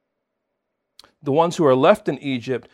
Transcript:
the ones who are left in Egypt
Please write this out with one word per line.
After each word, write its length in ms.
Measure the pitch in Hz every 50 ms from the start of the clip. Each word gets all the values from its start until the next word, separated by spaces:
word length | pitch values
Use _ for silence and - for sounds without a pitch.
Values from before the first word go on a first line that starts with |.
| _ _ _ _ _ _ _ _ _ _ _ _ _ _ _ _ _ _ _ _ - _ _ _
the 100 | 147 143
ones 240 | 135 160 165 175 -
who 80 | - 160
are 100 | 135 127
left 340 | 131 143 180 214 - - 170
in 100 | 143 -
Egypt 500 | - 139 131 120 107 131 123 117 - -